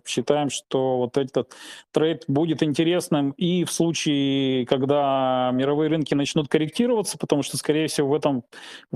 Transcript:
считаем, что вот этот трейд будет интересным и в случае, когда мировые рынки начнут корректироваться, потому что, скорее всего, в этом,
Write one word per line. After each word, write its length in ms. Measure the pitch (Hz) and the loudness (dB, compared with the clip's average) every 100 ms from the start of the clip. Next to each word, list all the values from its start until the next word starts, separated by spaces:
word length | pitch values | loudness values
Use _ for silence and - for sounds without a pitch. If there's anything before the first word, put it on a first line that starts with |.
| - | -4
считаем, 440 | - - 147 143 | -4 0 2 0
что 480 | - - 139 131 127 | -4 -4 0 0 0
вот 200 | 123 143 | 0 -2
этот 340 | 135 135 - - - - - | -2 -2 -4 -8 -20 -20 -4
трейд 320 | 151 156 160 - | 0 0 -2 0
будет 340 | 139 165 151 | 0 2 0
интересным 680 | 160 143 165 175 165 151 139 | 0 2 2 2 0 0 0
и 340 | - 175 180 165 | -2 0 0 0
в 60 | |
случае, 920 | - 170 160 156 143 139 139 135 131 120 | 0 0 0 0 0 0 0 0 0 0
когда 840 | 139 135 147 139 135 131 127 127 | 0 2 2 2 2 2 0 0
мировые 360 | 127 139 147 156 | 0 0 0 0
рынки 240 | 160 139 143 | 0 0 0
начнут 320 | 143 160 147 | 0 -2 0
корректироваться, 720 | 151 156 - 240 226 190 - | 0 0 0 2 2 -2 -4
потому 260 | - 147 | 0 0
что, 140 | 135 131 | 0 -4
скорее 300 | - 151 156 | 0 0 0
всего, 200 | - 139 | 0 0
в 40 | |
этом, 300 | 151 151 131 - - - - - | 2 0 -2 -6 -18 -20 -20 -10